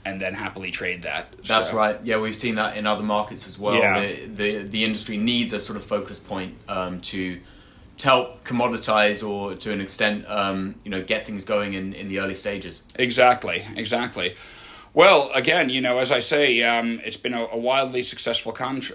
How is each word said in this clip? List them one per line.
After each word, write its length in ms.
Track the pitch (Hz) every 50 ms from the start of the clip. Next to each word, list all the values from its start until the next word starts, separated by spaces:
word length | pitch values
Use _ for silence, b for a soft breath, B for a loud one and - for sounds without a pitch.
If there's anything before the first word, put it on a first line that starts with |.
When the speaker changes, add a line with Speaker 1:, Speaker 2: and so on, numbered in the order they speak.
| -
Speaker 1:
and 140 | 95 98 95
then 140 | 95 92 92
happily 380 | 95 95 95 - 98 95 92
trade 320 | 87 - 98 90 90 87 82
that. 240 | 78 73 82 85 - - - -
Speaker 2:
That's 240 | - 110 110 107 -
Speaker 1:
So 80 | 117
Speaker 2:
right. 220 | 110 107 107 104 104 -
Yeah, 140 | 117 110
we've 180 | 107 110 110 107
seen 200 | - - 120 110
that 220 | 107 107 104 -
in 100 | 107 107
other 160 | 107 104 101 104
markets 420 | 107 104 104 107 - 98 - -
as 140 | - - -
well. 160 | 101 104 104
Speaker 1:
Yeah. 240 | - 110 101 95 101
Speaker 2:
The, 260 | 101 98 87 64 67
the, 320 | 101 110 98 104 104 107 104 98
the 200 | 101 107 110 110
industry 320 | 110 107 104 - - 110
needs 360 | 104 107 120 123 120 120 113 110
a 60 | 101
sort 160 | - - 110
of 80 | 104 -
focus 340 | - 107 104 95 - 101
point, 400 | - - - 104 95 92 92 - - - -
um, 320 | 101 92 92 90 90 87
to, 380 | - - - 98 92 92 90 87 b b b b b b b b b b -
to 80 | - -
help 360 | 135 131 127 123 - - - -
commoditize 840 | - 123 120 120 120 113 107 - - 107 107 104 104 104 104 110
or 260 | 104 101 101 98 98 92
to 160 | - - 107
an 100 | 104 98
extent, 440 | 95 98 - - 113 107 104 104 -
um, 480 | - 104 104 98 98 98 95 95 95 - - -
you 60 | 104
know, 140 | 98 92 92
get 240 | - 110 107 -
things 180 | - 107 98 -
going 280 | - 107 101 104 101 95
in, 200 | 95 95 95 98
in 140 | - 98
the 120 | 101 95 98
early 160 | 98 95 95
stages. 480 | - - 101 101 95 87 87 82 - - - -
Speaker 1:
Exactly, 680 | - 127 123 117 127 127 123 123 123 - 98 85 85 101 107 104
exactly. 600 | 104 113 104 120 117 123 123 - 104 87 90 B B B B B B B B B B B B
Well, 380 | - 147 170 196 185 147 139 131 139
again, 340 | 135 120 156 160 180 156 127
you 120 | 127 131
know, 180 | 127 123 123 127
as 120 | 131 120
I 60 | 139 123
say, 440 | 117 - 156 147 147 135 120 117 117
um, 360 | 117 117 117 117 117 117 113 -
it's 100 | 110 -
been 200 | - - 127 123
a, 100 | 120 117
a 120 | - -
wildly 440 | 117 117 123 131 135 135 131 127 127
successful 500 | 123 - - - - 123 117 - - 113
con-, 300 | 110 - 131 127 135 135 - -